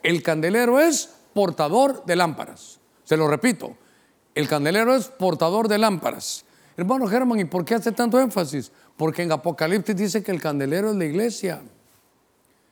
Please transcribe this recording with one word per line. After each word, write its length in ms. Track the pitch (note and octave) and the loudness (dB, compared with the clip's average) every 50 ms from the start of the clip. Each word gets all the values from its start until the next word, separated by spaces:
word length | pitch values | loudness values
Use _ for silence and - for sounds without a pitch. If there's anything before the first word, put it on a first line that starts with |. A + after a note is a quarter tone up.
| - | 0
El 180 | - F3 E3 | 0 0 0
candelero 580 | - E3+ D#3+ D#3+ D#3 F3 G3+ A#3 B3 A#3+ A#3+ C4+ | 0 0 0 0 0 0 2 2 2 4 4 6
es 300 | D#4 E4+ D4 - - - - - _ _ - | 4 4 4 0 -4 -8 -14 -20 _ _ -2
portador 720 | G3+ G3+ F3+ C#3+ - D#3 D3 E3+ A#3 C4+ C#4 C4 - - | 0 0 0 2 0 -2 2 4 4 4 2 2 -2 -4
de 100 | E3+ F3 | -2 0
lámparas. 640 | F3 F3+ E3 C#3 - - - - - - - - _ _ _ _ _ _ | 2 2 0 -2 -6 -12 -14 -14 -20 -20 -20 -20 _ _ _ _ _ _
Se 140 | - D#3 D#3 | 0 2 2
lo 100 | D#3+ D3+ | 2 2
repito. 480 | D3+ D3+ - B3+ A#3 - - - A2+ _ _ _ _ _ _ _ _ _ _ _ - | 2 2 2 0 0 0 -4 -12 -14 _ _ _ _ _ _ _ _ _ _ _ -4
El 120 | D3 D3+ - | -4 -2 0
candelero 460 | D#3 D3 C#3+ D3+ F3+ G#3 A3+ A#3 C4 | 0 0 0 2 2 2 4 4 2
es 140 | C4 - - | 2 0 -4
portador 600 | - - F#3 F#3 D#3+ D3+ E3 E3 F#3 A3 A#3+ C4+ | -6 -2 -2 -2 0 2 0 0 2 0 0 2
de 120 | G#3 G#3 | 2 2
lámparas. 680 | A3 A3 G3 D#3 - A#2+ - - - - - - - _ _ _ _ _ - | 2 2 2 0 -4 -6 -6 -6 -10 -10 -10 -12 -14 _ _ _ _ _ -8
Hermano 320 | - F3+ F#3+ B3+ C4+ B3+ F#3+ | -6 -2 -2 0 0 0 0
Germán, 320 | G3 B3 B3+ B3 A#3 G#3+ | 0 0 2 2 0 0
¿y 60 | F#3 | -2
por 200 | C#3 - F#3 E3+ | -2 -2 -4 -2
qué 100 | - A3+ | -2 -2
hace 160 | A3+ - A3+ | -2 -2 -2
tanto 280 | A3 - A#3+ A#3 G#3 B3+ | -2 0 -2 2 2 2
énfasis? 520 | C4+ A#3+ - G3+ F3 C#3 C#3 C#3+ A#2+ - _ _ _ _ _ | 2 2 0 -2 -4 -2 -4 -8 -8 -8 _ _ _ _ _
Porque 280 | - D#3 D#3+ - - F3 | -4 -2 -2 -2 -2 -2
en 80 | E3+ | 0
Apocalipsis 640 | D#3+ D3+ - F3+ D#3 - D#3+ D#3 F#3+ G#3+ - - G#3+ | 0 0 -2 -4 -4 -2 -2 0 0 0 0 -2 -2
dice 280 | F3 G#3 G3+ F3 A3 F#3+ | -2 -2 -2 -2 -2 -2
que 80 | - | -2
el 100 | F#3+ D#3 | -4 -4
candelero 500 | - D#3 C#3+ C#3+ C#3 C3+ D3+ F#3 G3+ A3 | -2 -2 -2 -2 -2 -2 -2 -2 0 0
es 40 | G#3+ | -2
la 100 | G3 E3+ | -2 -2
iglesia. 560 | D3+ C#3+ F#3 A3 A#3+ G#3+ - G3 F#3 D#3+ C#3+ - A2+ - _ _ _ _ _ _ _ _ _ _ _ _ _ _ _ _ _ _ _ | -2 -2 -2 -2 -2 -4 -4 -6 -6 -6 -8 -12 -20 -20 _ _ _ _ _ _ _ _ _ _ _ _ _ _ _ _ _ _ _